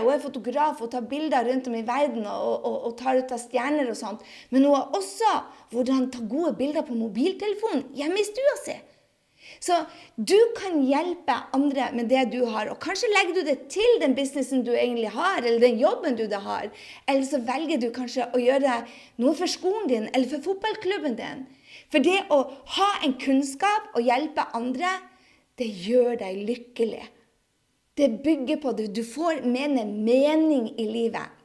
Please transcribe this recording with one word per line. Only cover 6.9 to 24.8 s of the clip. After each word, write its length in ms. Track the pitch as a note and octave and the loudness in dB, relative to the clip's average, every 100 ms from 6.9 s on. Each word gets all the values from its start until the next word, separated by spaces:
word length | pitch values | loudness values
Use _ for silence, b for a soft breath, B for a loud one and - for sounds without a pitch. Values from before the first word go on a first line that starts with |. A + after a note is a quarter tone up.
| A#3 | -4
mobiltelefonen 880 | A3+ G3+ E4 F#4+ G#4 G4+ A4 E4 - - | -4 0 -2 0 -4 -2 -2 -2 -4 -6
hjemme 240 | D4 G4 | -2 0
i 80 | G#4 | -2
stua 260 | B4+ C#5 B4 | 0 0 0
si. 160 | - - b b _ _ _ B B B | -4 -12 b b _ _ _ B B B
Så 140 | - F4 D#4 B B - | 0 0 -2 B B -8
du 220 | G#3 G4 A#4 | 4 6 6
kan 300 | - G4 D#4+ C4 | 2 -2 2 2
hjelpe 480 | C#4 F4 E4+ - A#3 - C4+ | 2 0 -4 -2 -2 -2 0
andre 320 | C#4+ C4+ B3 A#3 | 2 0 -2 -2
med 140 | A3+ | 2
det 140 | C4 B3 | 2 2
du 140 | A#3+ A#3+ | 0 -2
har, 240 | A3 G#3+ | -2 -6
og 80 | - | -6
kanskje 260 | D#4 G4 A#4+ | -6 -2 2
legger 300 | G4+ F#4 F4 | 2 2 0
du 80 | D#4 | 0
det 100 | C#4 - | -2 -2
til 240 | F#4 A#4+ A4 | 2 4 6
den 100 | C#4+ C4 | 4 2
businessen 460 | C#4 C#4+ C4 C4 A#3+ | 0 -2 -2 -2 0
du 80 | A#3 | 0
egentlig 340 | A#3+ A#3 G#3+ A3 | 0 0 -4 -2
har, 260 | F4 F4+ | 0 0
eller 220 | A#3+ A#3 | 2 6
den 160 | B3 A3 | 6 6
jobben 380 | D4 A4+ D#4 A3+ | 4 2 0 -2
du 80 | A3 | -2
da 140 | G3+ G3+ | -4 -4
har, 240 | G3+ G#3 B B B - | -6 -6 B B B -2
eller 160 | C4+ C4+ | 0 0
så 160 | C#4+ | -2
velger 400 | A#3 C4 D#4 D4+ | -2 -4 -2 -2
du 80 | A#3+ A#3+ | -2 -4
kanskje 340 | B3 B3+ B3 | -6 -4 -2
å 120 | B3+ | 2
gjøre 400 | B3 C4+ C4+ A#3+ A#3 B B - | 4 4 2 0 -4 B B 0
noe 160 | B3 D4+ | 0 2
for 140 | F4 | -2
skolen 400 | - F4+ A4 F4+ | -2 -2 0 0
din, 220 | A#3 G#3+ | 0 0
eller 160 | C4 B3 | 0 0
for 220 | D4 D#4 | -2 -4
fotballklubben 680 | F#4+ A4 G#4+ F#4 G4 D4 A3+ | -4 -4 -4 -4 -2 -4 -6
din. 300 | - - C4 B B B - | -8 -12 -14 B B B -2
For 140 | D4+ D4 | 2 4
det 160 | F#4+ F#4+ | 2 2
å 100 | D4 - B - - | 2 2 B -8 0
ha 120 | G4 G4 D#4 | 0 2 -2
en 100 | C4 | -2
kunnskap 760 | C#4 C4+ C#4+ - G4 G#4+ G#4+ A#3+ | 2 2 2 0 0 0 -2 0
og 100 | A#3+ | 2
hjelpe 400 | B3 D4+ - - A#3 | 2 0 -2 -2 -4
andre, 420 | B3 C4 | -4 -2